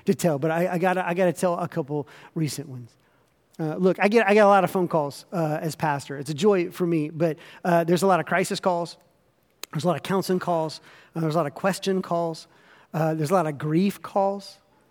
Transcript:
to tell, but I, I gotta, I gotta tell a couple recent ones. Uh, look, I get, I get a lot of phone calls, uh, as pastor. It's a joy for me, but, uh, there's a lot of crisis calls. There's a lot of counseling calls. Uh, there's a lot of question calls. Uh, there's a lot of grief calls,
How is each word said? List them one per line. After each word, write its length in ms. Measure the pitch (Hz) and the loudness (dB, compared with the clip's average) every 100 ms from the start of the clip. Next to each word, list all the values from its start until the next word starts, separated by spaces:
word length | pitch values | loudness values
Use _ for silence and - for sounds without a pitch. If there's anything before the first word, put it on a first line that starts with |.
| - | -2
to 80 | |
tell, 240 | - 175 139 | 0 0 0
but 140 | 160 | 0
I, 220 | 170 180 | 0 0
I 40 | 175 | 0
gotta, 300 | 185 185 180 | 0 0 -2
I 60 | |
gotta 200 | 175 180 | 2 0
tell 240 | - 180 180 | 2 -2 -2
a 100 | 170 | -4
couple 400 | 165 139 147 135 - - 165 | -6 -4 -6 -6 -16 -12 -4
recent 340 | 147 - 139 | -4 -4 -12
ones. 260 | 127 117 _ _ _ _ _ _ - | -14 -16 _ _ _ _ _ _ -8
Uh, 160 | 156 170 | -6 2
look, 200 | 185 170 | 2 4
I 80 | 208 | 4
get, 200 | 226 196 | 4 4
I 60 | |
get 80 | 208 | 6
a 60 | 202 | 8
lot 160 | 202 | 6
of 80 | 175 | 4
phone 160 | 190 175 | 0 0
calls, 380 | 165 143 - - | 0 -2 -8 -8
uh, 260 | 180 156 151 | -4 -2 -2
as 140 | 165 - | -4 -2
pastor. 420 | 156 143 - 143 | -2 -2 -6 -10
It's 120 | 139 | -8
a 60 | 143 | 0
joy 340 | 208 190 175 | 2 2 0
for 160 | - 170 | -4 -2
me, 240 | 165 151 | -2 -2
but, 280 | 160 165 147 - - | -2 -2 -2 -14 -6
uh, 220 | 185 170 170 | 0 2 4
there's 180 | 175 | 2
a 40 | 196 | 4
lot 120 | 170 | 2
of 60 | - | 2
crisis 340 | 175 180 190 | 0 0 -2
calls. 380 | 190 170 165 - _ _ _ _ _ _ - | -2 -2 -6 -12 _ _ _ _ _ _ -10
There's 140 | 156 175 | -4 -2
a 20 | |
lot 80 | 143 | -2
of 80 | |
counseling 360 | - 190 175 185 | -2 -2 0 -2
calls. 400 | - 165 156 - - - - 165 | 0 -2 -2 -8 -20 -20 -14 -4
Uh, 60 | |
there's 140 | 160 165 | -2 0
a 20 | |
lot 100 | 147 | -2
of 80 | - | -2
question 460 | 196 180 196 190 | -2 -2 -2 -2
calls. 460 | - 170 165 160 - _ _ - _ | -2 -2 -2 -6 -16 _ _ -20 _
Uh, 200 | 156 160 | -2 -2
there's 180 | 160 147 | 0 2
a 20 | |
lot 140 | 190 156 | 2 2
of 100 | 139 | -4
grief 440 | 151 165 196 - | 0 2 0 -2
calls, 580 | - 202 196 196 - - _ _ _ | -6 -2 -2 -4 -12 -20 _ _ _